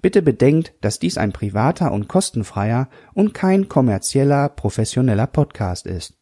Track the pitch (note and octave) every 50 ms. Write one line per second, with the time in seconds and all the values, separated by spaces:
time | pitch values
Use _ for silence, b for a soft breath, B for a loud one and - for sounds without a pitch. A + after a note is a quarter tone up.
0 | - F#3+ - G3+ F3+ D3+ A#2+ - B2 C3+ D3 D#3+ D#3+ - _ _ - G#2 - -
1 | - F3+ - - - G#2 F#2+ - - G2+ G2 G#2 A2+ C#3 E3 - F3 D3+ - G2+
2 | G#2 - - F#3 F#3+ - - B2+ G2 - - G2+ G2+ G#2+ A#2 B2 C3+ B B B
3 | B B B - G#3 G#3+ - - - F#3 F#3+ G3 G3 - - D3 C3 B2 G2+ F#2+
4 | - - - C3+ C3+ C#3+ C#3+ C#3 C#3+ C#3+ _ - - G#2 - - A2 - - C3
5 | B2+ B2+ G#2+ G2+ A2+ - - - E3 - - - G#2+ F#2 F2+ - - - F#2 F2
6 | - - _ _